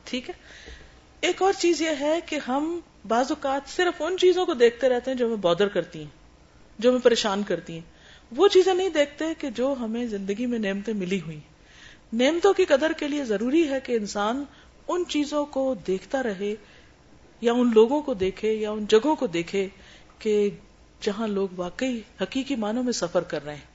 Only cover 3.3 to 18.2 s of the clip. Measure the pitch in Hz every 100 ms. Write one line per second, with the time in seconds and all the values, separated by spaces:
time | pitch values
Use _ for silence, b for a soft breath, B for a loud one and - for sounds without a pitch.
3.3 | 311 277 277 277 - 359 - 302 370 359
4.3 | 349 359 285 233 233 269 247 247 262 240
5.3 | 226 180 170 202 196 165 160 151 - -
6.3 | _ - - - - 226 254 240 233 220
7.3 | 196 202 175 170 165 165 B B B B
8.3 | 233 392 370 370 370 381 311 285 - 320
9.3 | 320 285 220 254 277 233 226 240 202 196
10.3 | 202 247 240 208 196 202 214 180 196 160
11.3 | 151 - _ B B B B B 226 254
12.3 | 339 392 381 370 277 311 320 302 294 262
13.3 | 202 233 302 320 269 262 233 202 208 208
14.3 | 254 285 B B - - 359 349 302 294
15.3 | 294 294 262 262 247 160 185 - 269 247
16.3 | 185 202 214 B B B B _ - -
17.3 | - 233 240 247 220 226 285 - 226